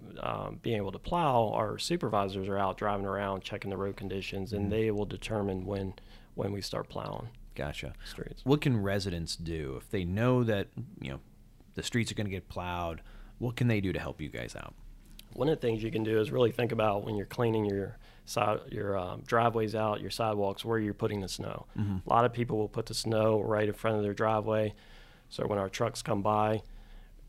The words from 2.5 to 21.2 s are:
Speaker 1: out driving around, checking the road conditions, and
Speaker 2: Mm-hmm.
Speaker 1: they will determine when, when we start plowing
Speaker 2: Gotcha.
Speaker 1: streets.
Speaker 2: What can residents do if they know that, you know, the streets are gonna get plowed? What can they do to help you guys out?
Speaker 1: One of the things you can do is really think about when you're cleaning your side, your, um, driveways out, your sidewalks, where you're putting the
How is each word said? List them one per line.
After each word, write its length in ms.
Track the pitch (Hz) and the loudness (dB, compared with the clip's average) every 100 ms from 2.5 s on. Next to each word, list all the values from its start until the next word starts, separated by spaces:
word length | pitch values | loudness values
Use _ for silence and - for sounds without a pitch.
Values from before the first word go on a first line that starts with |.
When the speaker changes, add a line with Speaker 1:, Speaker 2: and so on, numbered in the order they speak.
| 98 | 2
Speaker 1:
out 200 | 95 92 | 2 2
driving 280 | 107 101 98 | 0 0 0
around, 360 | 98 98 95 | 0 0 -2
checking 260 | - 104 98 | -4 -6 -4
the 80 | 95 | -2
road 200 | 98 98 | -2 -4
conditions, 560 | 98 95 - 98 95 | -4 -4 -4 -4 -2
and 100 | 104 | 0
Speaker 2:
Mm-hmm. 60 | 101 | 0
Speaker 1:
they 200 | 110 110 | 2 2
will 140 | 104 101 | 2 -2
determine 600 | 98 - 110 101 92 95 | -4 -2 0 0 -2 -2
when, 280 | 98 95 107 - - - - | -2 -2 -6 -16 -20 -12 -4
when 180 | 98 | -2
we 80 | 101 | -2
start 260 | - - - | -4 -4 -4
plowing 400 | - - 50 117 - - - | -6 -6 -8 -10 -12 -14 -6
Speaker 2:
Gotcha. 380 | 71 - 69 - - | -4 -4 -8 -10 -12
Speaker 1:
streets. 360 | - - - 127 | -10 -10 -4 2
Speaker 2:
What 160 | 147 | 4
can 200 | 147 113 | 4 2
residents 540 | 98 101 98 85 80 - | 2 0 0 -4 -4 -6
do 400 | 85 80 67 64 | -4 -4 -4 -6
if 120 | - | -4
they 160 | 101 87 | -2 0
know 380 | 101 123 127 117 | 2 4 4 4
that, 220 | 101 - 123 120 - | 2 -2 -8 -12 -10
you 100 | 67 | -8
know, 80 | 67 - - - - - | -8 -12 -20 -20 -20 -14
the 100 | - | -8
streets 280 | - 120 107 | -2 0 0
are 20 | 104 | -2
gonna 140 | 104 | -4
get 180 | 92 - | -4 -8
plowed? 540 | 95 90 87 85 82 - - - - | -8 -6 -4 -4 -6 -12 -18 -18 -6
What 180 | 123 120 | -4 2
can 100 | 123 | 4
they 140 | 107 | 4
do 100 | 95 | 2
to 80 | 76 | -2
help 220 | 78 - | -4 -8
you 80 | 71 | -8
guys 260 | 58 58 - | -6 -8 -8
out? 180 | - - - - - - - | -12 -14 -18 -18 -20 -20 -14
Speaker 1:
One 160 | - 143 | 0 2
of 100 | 156 | 2
the 80 | 120 | 2
things 160 | 110 | 0
you 80 | 110 | 0
can 120 | 110 | 0
do 180 | 110 110 | 2 4
is 100 | 107 | 4
really 200 | 127 117 | 4 4
think 180 | - 117 | 4 0
about 320 | 113 107 101 | 4 4 2
when 140 | 113 104 | 0 -4
you're 80 | 95 | -4
cleaning 400 | - 117 110 104 | 2 2 4 2
your 320 | 98 95 - - - | 0 -2 -8 -18 -20
side, 380 | - 117 107 107 - | -4 0 2 2 -2
your, 260 | 107 101 98 | -4 -2 -2
um, 240 | 90 104 - | -2 -6 2
driveways 480 | 117 117 113 107 107 | 4 6 4 0 2
out, 240 | 107 104 | 0 0
your 100 | 98 | -4
sidewalks, 540 | - 113 104 98 98 | -2 0 2 0 0
where 160 | 113 113 | 0 0
you're 140 | 104 | 0
putting 260 | - 110 | 0 0
the 80 | 104 | 0